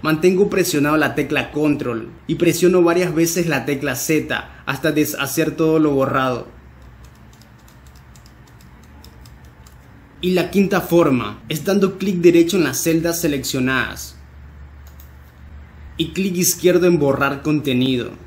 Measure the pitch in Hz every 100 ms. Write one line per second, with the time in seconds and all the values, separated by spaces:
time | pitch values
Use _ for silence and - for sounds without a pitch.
0 | 151 156 180 185 202 185 180 151 143 156
1 | 143 151 135 147 120 147 151 139 127 113
2 | 110 - - 160 175 160 175 180 170 170
3 | 180 156 165 180 170 139 120 135 139 127
4 | - 156 - 113 - - - 139 160 151
5 | 147 - 135 160 156 151 160 160 151 135
6 | 131 131 131 120 - - - - - -
7 | - - - - - - - - - -
8 | - - - - - - - - - -
9 | - - - - - - - - - -
10 | - - 180 180 170 196 190 - - 170
11 | 156 131 104 107 - 156 - 196 185 -
12 | 196 180 170 170 170 196 151 127 165 165
13 | 165 165 160 143 131 135 127 131 110 104
14 | - - - - - - - - - -
15 | - - - - - - - - - -
16 | 160 175 196 175 180 - 180 180 175 170
17 | 143 127 139 139 156 151 139 123 131 127
18 | 104 -